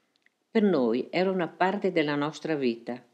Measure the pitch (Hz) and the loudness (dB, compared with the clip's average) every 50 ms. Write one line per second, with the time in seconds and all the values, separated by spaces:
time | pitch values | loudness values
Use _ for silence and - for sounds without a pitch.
0 | _ _ _ _ _ _ _ _ _ _ - 226 208 196 175 139 123 113 117 127 | _ _ _ _ _ _ _ _ _ _ 0 2 2 4 4 4 2 2 0 0
1 | - - - 165 185 190 185 185 165 151 - - 175 190 196 208 208 185 175 170 | -2 -2 -2 0 0 0 0 0 -2 -4 -2 0 0 0 0 0 -2 0 0 0
2 | 151 151 147 147 147 151 151 - - 160 160 143 135 120 113 113 - - 123 123 | 0 0 0 -2 -2 -4 -6 -6 -6 -4 -4 0 0 -2 -2 -2 -8 -12 -12 -12
3 | - _ | -12 _